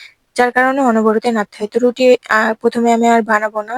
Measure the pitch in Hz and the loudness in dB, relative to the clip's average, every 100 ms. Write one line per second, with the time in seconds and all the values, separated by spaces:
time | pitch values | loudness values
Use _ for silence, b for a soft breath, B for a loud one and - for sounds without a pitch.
0 | B _ _ - 247 247 262 269 254 220 | B _ _ -2 0 0 0 0 0 2
1 | 220 214 240 226 202 - 208 233 247 233 | 0 0 -2 -4 -4 -8 -6 -2 -2 2
2 | 254 247 - 220 220 220 233 240 233 226 | 2 2 0 -2 -2 -2 -4 0 0 2
3 | 233 233 220 214 214 214 214 | 2 2 0 -2 -2 -6 -8